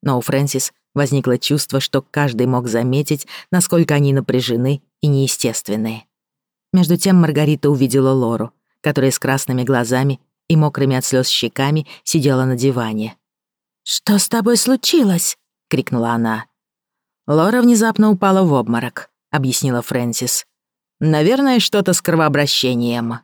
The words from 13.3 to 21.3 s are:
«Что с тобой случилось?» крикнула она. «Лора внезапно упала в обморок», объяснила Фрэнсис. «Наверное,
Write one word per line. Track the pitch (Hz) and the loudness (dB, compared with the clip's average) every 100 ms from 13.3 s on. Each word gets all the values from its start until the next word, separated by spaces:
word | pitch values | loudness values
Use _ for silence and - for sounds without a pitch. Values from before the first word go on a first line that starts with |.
| _ _ _ _ _ | _ _ _ _ _
«Что | - - - 208 | -8 -8 0 0
с | - | 2
тобой | 233 220 240 | -2 0 0
случилось?» | - 262 - 349 220 175 - - _ _ _ | 2 0 2 2 2 0 -2 -8 _ _ _
крикнула | 131 127 123 117 | -4 -2 -2 -2
она. | 117 113 110 - _ _ _ _ _ _ _ - | 0 -2 -4 -8 _ _ _ _ _ _ _ -2
«Лора | 151 175 247 | 2 2 4
внезапно | 240 233 226 220 214 | 4 4 2 2 2
упала | 196 196 190 | 4 2 2
в | 185 | 2
обморок», | 139 113 117 120 - - _ _ | 2 0 -4 -4 -12 -18 _ _
объяснила | 151 131 123 139 123 | -4 -2 -2 -2 -2
Фрэнсис. | 117 135 120 113 123 - - _ _ _ _ _ | -2 -4 -4 -4 -4 -6 -8 _ _ _ _ _
«Наверное, | 156 156 156 | 0 2 2